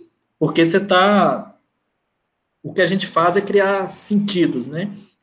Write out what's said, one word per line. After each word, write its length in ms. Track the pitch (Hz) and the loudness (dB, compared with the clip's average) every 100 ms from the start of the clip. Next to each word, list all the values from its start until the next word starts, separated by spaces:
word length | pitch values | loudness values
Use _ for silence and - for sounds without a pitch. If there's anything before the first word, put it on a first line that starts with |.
| - _ _ _ | -20 _ _ _
Porque 260 | 143 156 165 | -2 2 2
você 140 | 190 | 2
tá, 760 | 196 185 196 202 160 123 - - _ _ _ _ _ _ _ _ _ _ | 0 2 4 4 2 0 -8 -20 _ _ _ _ _ _ _ _ _ _
o 120 | - | -8
que 80 | - | -2
a 40 | 175 | 0
gente 220 | 196 - | 0 -2
faz 280 | 170 170 196 | 0 2 2
é 40 | |
criar 460 | 202 202 196 196 190 | 0 2 2 0 -4
sentidos, 760 | - - 208 202 180 156 135 127 | -8 -2 0 0 0 0 0 -6
né? 240 | 151 208 - - _ | -8 -10 -12 -20 _